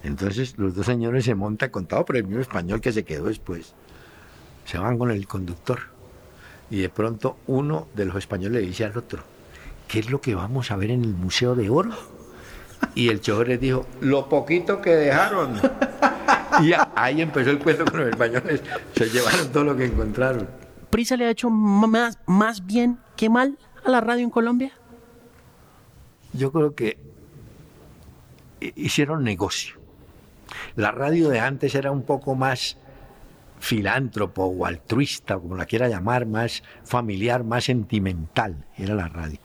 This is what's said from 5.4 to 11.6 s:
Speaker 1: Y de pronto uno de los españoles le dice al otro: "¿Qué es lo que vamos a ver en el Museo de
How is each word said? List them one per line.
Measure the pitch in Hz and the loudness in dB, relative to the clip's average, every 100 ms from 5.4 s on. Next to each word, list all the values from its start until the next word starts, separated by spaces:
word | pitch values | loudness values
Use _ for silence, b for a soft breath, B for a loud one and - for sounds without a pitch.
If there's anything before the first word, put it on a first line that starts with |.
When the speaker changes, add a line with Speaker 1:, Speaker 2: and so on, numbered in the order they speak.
| 90 87 - 123 - - - - - B B B - | -8 -8 -4 -4 -6 -20 -20 -20 -20 B B B -6
Speaker 1:
Y | 104 | -4
de | 90 | -2
pronto | - 110 113 131 - - | -2 -2 -2 -4 -6 -4
uno | 131 147 156 - | -2 0 -4 -6
de | 107 | -4
los | 95 95 | -4 -4
españoles | - 101 98 120 | -6 -6 -2 -2
le | 92 | -2
dice | 92 | -4
al | 107 110 | -4 -6
otro: | - - - - - B B B - | -10 -14 -14 -20 -20 B B B -6
"¿Qué | 110 | -4
es | 110 | -2
lo | 139 | -4
que | - | -2
vamos | 95 98 131 120 | -4 -2 -4 -4
a | 101 | -2
ver | 107 | 0
en | 123 | 0
el | 117 | 0
Museo | 90 90 - 123 | -2 -2 0 2
de | 123 | 2